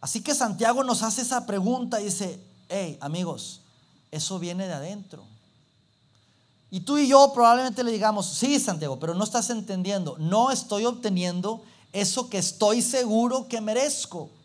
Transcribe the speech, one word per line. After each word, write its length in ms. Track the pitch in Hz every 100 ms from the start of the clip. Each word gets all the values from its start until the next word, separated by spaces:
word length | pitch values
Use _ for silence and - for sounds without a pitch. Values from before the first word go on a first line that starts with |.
Así 220 | 139 226
que 120 | 208
Santiago 500 | 294 240 175 233 240
nos 180 | 262 214
hace 200 | 220 220
esa 220 | 247 247
pregunta 560 | - 202 190 247 240 233
y 40 |
dice, 360 | 208 - 190 165 - - _
hey, 280 | 190 180 147
amigos, 600 | 139 165 180 131 - - _ _ _ _ _
eso 280 | 156 156 190
viene 280 | 175 180 190
de 60 |
adentro. 500 | 156 147 208 190 - 101 - _ _ _ _ _ _ _ _ _ _ _ _ _
Y 100 | 185
tú 180 | 185 285
y 100 | 285
yo 240 | 269 277
probablemente 520 | 262 233 240 262 254
le 80 | 240
digamos, 340 | 220 214 208 185
sí, 320 | - 254 285
Santiago, 400 | - 170 151 135
pero 160 | 160
no 100 | 175
estás 260 | 214 247 226
entendiendo, 680 | 233 196 190 185 202 165 139
no 320 | 156 202 254
estoy 340 | 247 - 202
obteniendo 800 | 226 240 220 185 180 180 185 226 - - _
eso 360 | 196 202 - 247
que 100 | 196
estoy 420 | - - 214 226
seguro 680 | 233 269 247 220 240 262 247
que 120 | 233
merezco. 720 | 214 220 285 285 - 175 143 -